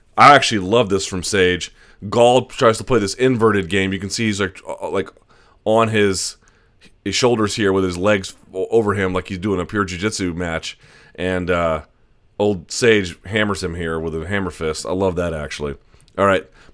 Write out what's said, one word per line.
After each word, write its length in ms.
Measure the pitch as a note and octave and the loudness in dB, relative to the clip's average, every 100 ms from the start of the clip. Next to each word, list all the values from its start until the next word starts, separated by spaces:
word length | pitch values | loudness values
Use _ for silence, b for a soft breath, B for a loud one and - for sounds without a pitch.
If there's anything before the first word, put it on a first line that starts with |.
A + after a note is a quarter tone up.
| _ - | _ 6
I 160 | B2+ | 8
actually 240 | C#3 - A2 | 8 4 -2
love 320 | F#2 A#2 G#2+ | 2 2 2
this 160 | F#2+ - | -2 -2
from 160 | F#2 | -6
Sage. 500 | E2+ G2+ F2+ F2+ - b b b G2 | -2 2 2 0 -6 b b b -4
Gall 360 | A2+ A#2+ B2+ A#2 | 4 6 4 0
tries 300 | - A#2+ A2 | 2 2 2
to 60 | |
play 140 | - A#2+ | 0 0
this 160 | G2 | 0
inverted 560 | - C3 A#2+ A2 G2+ E2+ | 0 0 4 2 2 0
game. 240 | G2 F#2+ | -2 -2
You 40 | F#2+ | -4
can 120 | G2 | -6
see 160 | - A2+ | -4 -2
he's, 140 | G2+ | -2
like, 200 | G2 - - | -4 -6 -14
uh, 220 | - F2 | -10 -6
like, 180 | F#2 - - _ b b b | -4 -6 -12 _ b b b
on 240 | - A2 A2 | 0 2 2
his, 480 | A2 G2+ F#2 - - b b b b b _ | 2 2 0 -6 -10 b b b b b _
his 120 | G2+ | -6
shoulders 400 | F#2+ B2 A#2 G#2 | 0 2 2 0
here 180 | - G2 | 0 0
with 120 | F#2+ | 2
his 120 | F#2+ F2 | 0 0
legs 400 | G2 G#2 F#2 - _ | 0 0 -2 -16 _
o-, 140 | F#2 F#2 | -8 0
over 220 | A#2 G#2 | 2 2
him 220 | G2+ F#2+ | 0 -2
like 140 | F#2 F2+ | -2 -6
he's 100 | F#2+ | -6
doing 200 | G#2 F#2 | -4 -2
a 60 | |
pure 200 | E2+ G#2+ | -2 -4
jiu-jitsu 500 | F#2+ F2 G#2 G#2+ F#2 | -4 -4 -6 -4 -4
match. 440 | E2 F2 E2 - - b b b | -4 -6 -6 -8 -14 b b b
And, 360 | - F2+ F#2 F2 | -8 -4 -2 -2
uh, 340 | F2 E2+ D#2 - _ _ _ _ - | 0 0 -2 -6 _ _ _ _ -2
old 320 | G#2 G2 D2+ | -2 -2 -6
Sage 480 | - A#2+ G#2+ F2+ E2 | 0 4 4 0 -8
hammers 380 | F2+ G#2+ G#2 F#2+ | -6 -2 -2 -2
him 120 | F2+ | -6
here 240 | E2+ E2 E2 | -6 -4 -4
with 160 | D#2+ | -4
a 120 | D#2+ D#2+ | -6 -4
hammer 240 | G2+ F#2 | -4 -4
fist. 340 | - D#2+ D2+ | -4 -6 -4
I 80 | - | -6
love 240 | F#2 F#2+ E2+ | -2 -2 -2
that, 160 | F2 | -4
actually. 440 | D#2 D2 - C#2+ C#2 _ b b - | -6 -8 -8 -8 -10 _ b b -2
All 80 | G2 | 2
right, 200 | F#2 - b b | 2 -2 b b